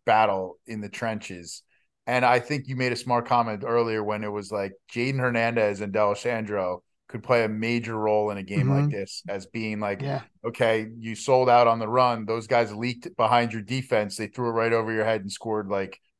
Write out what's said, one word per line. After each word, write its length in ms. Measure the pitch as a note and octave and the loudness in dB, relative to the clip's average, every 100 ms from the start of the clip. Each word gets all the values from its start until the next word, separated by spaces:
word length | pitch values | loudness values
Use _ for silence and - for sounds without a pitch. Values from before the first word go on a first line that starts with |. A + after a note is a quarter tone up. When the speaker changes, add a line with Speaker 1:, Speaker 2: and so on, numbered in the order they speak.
| - | 2
Speaker 1:
battle 540 | A2 G#2+ F#2+ F#2 - - | 4 6 2 -2 -10 -10
in 140 | A2 | -10
the 100 | G#2 | -8
trenches? 760 | - A#2 G#2+ - F2+ E2+ - _ _ _ _ - | -6 -4 -4 -8 -14 -14 -18 _ _ _ _ -2
And 200 | B2 B2 | 2 4
I 140 | B2 | 2
think 280 | A#2+ D3 C3+ | 0 -6 -6
you 80 | C3 | -2
made 160 | B2+ | -2
a 60 | A#2+ | -2
smart 280 | B2+ A#2+ A#2+ | 0 0 2
comment 380 | B2 A2+ G#2 A#2+ | 2 2 -2 0
earlier 380 | A#2+ A#2 A2 | 2 2 0
when 220 | G#2 G#2+ G#2+ | -2 -2 -4
it 60 | |
was 200 | G#2 G2 | -6 -6
like 220 | G#2 G2 G2 _ | -4 -4 -8 _
Jaden 280 | A#2+ B2+ C3+ | -4 -2 0
Hernandez 600 | B2+ A#2+ A#2 A#2 G#2 G2 | 0 2 2 2 0 0
and 140 | G#2 | -2
D'Alessandro 920 | G#2 G#2 G2+ B2 A2+ G#2+ G#2 F#2 F2+ _ _ _ | 0 2 0 -2 -4 -4 -4 -4 -6 _ _ _
could 160 | A2+ | -8
play 220 | A2 A#2+ A2 | 2 2 2
a 40 | |
major 480 | G#2+ A2+ A#2+ A2+ A2+ | 0 0 -2 -2 -2
role 320 | G#2+ G#2+ G#2 | 2 2 2
in 80 | G2+ | -2
a 60 | |
game 260 | F#2+ G2+ B2+ | -4 0 2
like 140 | C#3 | 2
Speaker 2:
Mm-hmm. 80 | D3 | 0
Speaker 1:
this 320 | C#3+ G2 - - | -2 -8 -12 -8
as 160 | G2 F#2+ | -8 -8
being 340 | A#2 A2 G#2 | -8 -6 -4
like, 220 | G#2 G2 | -4 -4
Speaker 2:
Yeah. 220 | C#3 C#3 - _ | -4 -6 -8 _
Speaker 1:
okay, 460 | A#2 A#2+ A#2 A2+ A2 A#2 | -8 0 2 2 -2 -10
you 160 | A2+ A2 | -10 -6
sold 340 | - B2+ B2+ | 2 4 6
out 180 | A#2+ A#2+ | 6 6
on 120 | A#2 | 4
the 80 | A2 | 2
run. 380 | B2 B2 A2+ G#2+ | 2 2 2 -2
Those 220 | A2+ G#2+ | -4 2
guys 280 | A#2+ A2+ G#2 | 2 2 -2
leaked 400 | B2 A#2+ - - | -6 -6 -8 0
behind 380 | A2 A#2+ A#2 | 4 4 2
your 80 | A2 | -2
defense. 560 | G2+ C3 B2+ A2+ G#2 - | -4 -4 0 0 0 -4
They 100 | G#2+ | -8
threw 220 | - A#2+ | -4 -2
it 40 | |
right 200 | A2+ A2+ | 0 2
over 180 | A#2 A2 | 2 0
your 140 | A2 G#2+ | 0 0
head 160 | A2 | 0
and 100 | G2 | -4
scored, 380 | - A2+ G#2+ G2 | -10 -4 -4 -2
like, 280 | G2 F#2+ - _ _ | -2 -4 -8 _ _